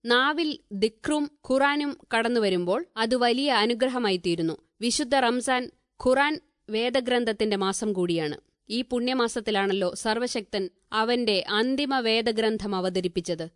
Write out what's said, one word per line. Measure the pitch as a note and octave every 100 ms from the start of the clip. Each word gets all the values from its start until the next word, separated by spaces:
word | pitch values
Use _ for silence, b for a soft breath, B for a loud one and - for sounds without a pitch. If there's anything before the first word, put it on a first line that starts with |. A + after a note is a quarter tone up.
| A#3
നാവിൽ | A#3+ C4+ D4+ D#4 C#4+ _
ദിക്റും | G3+ A3 - - D4+ D4 _
ഖുറാനും | - C4 C#4 D4 C#4+ - _
കടന്നുവരുമ്പോൾ | A3+ A3+ A#3+ G3+ F3+ F3 A3 F4 A3
അത് | A3+ B3
വലിയ | A#3+ B3 C#4+
അനുഗ്രഹമായി | A#3 A3 A#3 B3+ B3 A3 F#3
തീരുന്നു. | F3 E3+ E3 - _ _
വിശുദ്ധ | A#3 A#3 C4 C#4
റംസാൻ | A#3+ B3 B3+ B3+ B3 _ _ _
ഖുറാൻ | B3+ C4 C#4+ D#4 _ _ -
വേദഗ്രന്ഥത്തിന്റെ | A3 A#3+ C4 A#3+ B3 A#3 G#3+ G#3+ G3+
മാസം | F#3+ F#3+ G#3+
കൂടിയാണ്. | F#3 F3 E3 D3+ D3 _ _ -
ഈ | A3+
പുണ്യമാസത്തിലാണല്ലോ | B3 B3 B3 C4 A#3 A#3+ A3 G3+ G3 G3 F3+ F3
സർവശക്തൻ | A3+ A3+ A#3+ A#3+ G3 G#3 F#3 _ _
അവന്റെ | A3 A3 B3 A3+ G3 -
അന്തിമ | G#3 B3 C4+ C#4+ C4+
വേദഗ്രന്ഥം | A3+ A3+ A#3 A3 A3 G#3+ G3+ F#3+
അവതരിപ്പിച്ചത്. | F#3 F#3 F3+ F3 E3+ D#3+ E3